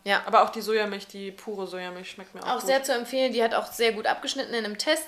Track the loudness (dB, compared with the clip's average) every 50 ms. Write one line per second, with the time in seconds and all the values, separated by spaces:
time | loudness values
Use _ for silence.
0 | -2 0 0 2 2 4 6 6 6 6 4 -6 -2 0 0 0 0 0 -4 -6
1 | -10 -12 -14 -12 -12 -12 -12 -12 -10 -10 -8 -6 -6 -8 -8 -8 -8 -8 -10 -10
2 | -12 -14 -14 -14 -16 -16 -14 -10 -4 -2 -2 -2 2 2 2 2 4 2 -2 -2
3 | -2 -2 0 2 2 2 2 2 2 2 2 0 -2 -2 -2 2 2 2 2 2
4 | 2 0 0 0 -2 -6 -4 -4 -4 -4 -4 -4 -4 -4 -4 -4 0 2 2 0
5 | 0